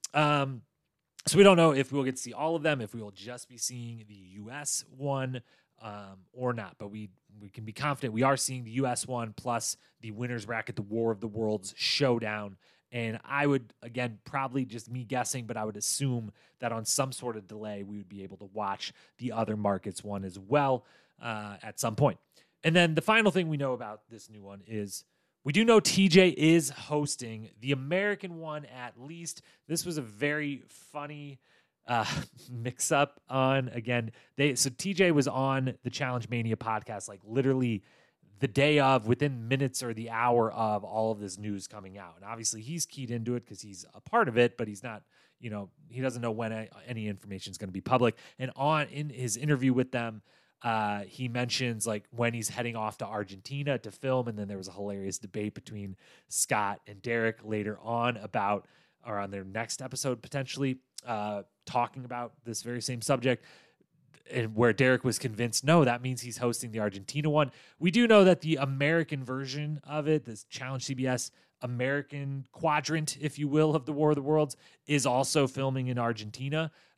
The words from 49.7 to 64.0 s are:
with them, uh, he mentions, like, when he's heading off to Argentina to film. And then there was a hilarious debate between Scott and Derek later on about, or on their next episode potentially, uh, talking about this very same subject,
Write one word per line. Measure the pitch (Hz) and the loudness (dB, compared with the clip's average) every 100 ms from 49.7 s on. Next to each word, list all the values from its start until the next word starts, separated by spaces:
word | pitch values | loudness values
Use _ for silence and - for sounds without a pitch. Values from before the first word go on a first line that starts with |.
with | 123 127 | 2 0
them, | 123 117 110 - _ _ _ | -2 -4 -8 -16 _ _ _
uh, | 117 110 107 104 | -2 0 0 -2
he | 95 - 127 | -6 -8 -4
mentions, | 120 120 - 127 113 117 | -2 -2 -2 -2 -2 -2
like, | 107 - | -4 -6
when | 117 117 | -2 0
he's | 117 110 | 0 -4
heading | - 120 113 | -4 -6 -4
off | 107 - | -6 -6
to | 104 | -6
Argentina | 107 101 95 - 139 143 127 | -6 -8 -10 -10 -6 -2 -2
to | 110 | -4
film. | - 135 131 117 | -8 -2 0 0
And | 107 | -4
then | 101 | -6
there | 98 | -8
was | 92 | -10
a | |
hilarious | 92 101 101 98 95 | -8 -8 -6 -6 -8
debate | 98 107 104 | -8 -6 -6
between | - - 107 101 92 _ - _ | -8 -12 -12 -12 -14 _ -20 _
Scott | - - 117 101 101 - | -4 0 2 0 -2 -10
and | 101 | -10
Derek | 120 117 113 110 | -2 0 0 -2
later | 107 107 101 104 | -4 -4 -4 -6
on | - 117 120 117 | -4 0 0 0
about, | 104 117 101 104 - _ _ _ 117 | -4 -2 0 0 -4 _ _ _ -8
or | 104 | -6
on | 101 | -6
their | 98 | -8
next | 95 104 117 - | -8 -6 -6 -8
episode | 131 135 139 120 | -8 -6 -4 -4
potentially, | - 143 131 - 139 127 _ - 123 | -4 -6 -6 -2 -2 -2 _ -14 -6
uh, | 110 104 104 - _ - | -4 -2 -4 -8 _ -4
talking | 123 120 135 | 0 0 -4
about | 123 123 120 - | -10 -8 -8 -10
this | - 113 | -10 -8
very | 113 123 | -6 -4
same | 123 123 | -4 -2
subject, | 113 131 127 120 - - _ _ _ _ | 0 2 4 2 -2 -20 _ _ _ _